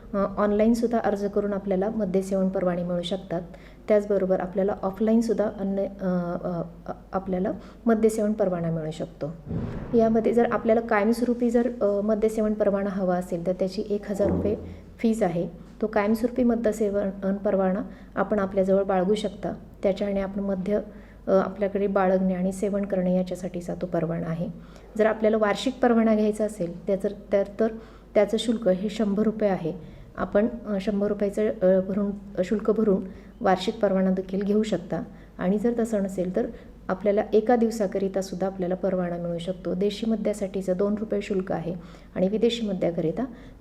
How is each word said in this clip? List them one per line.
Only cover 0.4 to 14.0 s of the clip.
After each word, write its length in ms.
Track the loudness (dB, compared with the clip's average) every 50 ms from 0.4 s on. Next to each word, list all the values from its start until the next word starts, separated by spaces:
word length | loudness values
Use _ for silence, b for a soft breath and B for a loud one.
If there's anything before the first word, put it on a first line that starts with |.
| 0 2 2 2 2 2 2 2 2 0 0 0
अर्ज 280 | 0 0 -2 0 -2
करून 280 | -2 0 0 0 0 -2
आपल्याला 360 | -4 -2 -2 0 0 0 0
मद्यसेवन 600 | 0 -2 -2 0 0 0 0 0 0 0 0 2
परवाने 340 | 0 0 0 0 0 0 -2
मिळू 180 | -2 -2 -4
शकतात. 400 | -2 -4 -4 -6 -6 -4 -6 -6 -6 -8 B B B B B B B 2
त्याचबरोबर 520 | 4 4 4 2 0 2 2 2 2 0
आपल्याला 360 | 0 -2 0 0 0 0 0 -2
ऑफलाईनसुद्धा 680 | -4 -6 -2 0 0 4 4 4 4 2 2 0 0 -2 -2 -4
अन्य, 260 | -4 -4 -2 -2 -2 -4 -4 -6
अ, 40 | -2 0 0 0 0 -2 -4 -4 -4
अ, 180 | -4 -4 -4 -6 -8 -10 -16 -12
अ, 60 | -12 -12 -12 -10 -6 -6
आपल्याला 380 | -6 -4 -2 -2 -2 0 -2 -4 -6 B B B B B
मद्यसेवन 480 | 2 4 6 4 2 2 2 0 0 2
परवाना 380 | 2 0 0 0 0 -2 -2
मिळू 200 | -2 -2 -4 -6
शकतो. 420 | -6 -6 -8 -10 -8 -8 -8 -8 -8 -8 -10 -8 B B B B B B B 0 2 4
यामध्ये 360 | 4 6 4 4 2 4 4
जर 180 | 4 4 4
आपल्याला 300 | 2 0 2 4 2 2
कायमस्वरूपी 680 | 2 2 2 2 4 4 2 2 2 0 0 2 2 2
जर, 220 | 2 2 2 2 -2 0
अ, 200 | 0 2 2 2
मद्यसेवन 520 | 2 0 0 2 2 0 2 2 0 0 2
परवाना 360 | 2 2 2 2 2 0 -2
हवा 260 | -2 0 0 0 0
असेल 320 | 0 0 -2 -4 -4 -2 -2
तर 60 | 0
त्याची 300 | 0 0 -2 -2 -4 -4 -2
एक 220 | -4 -4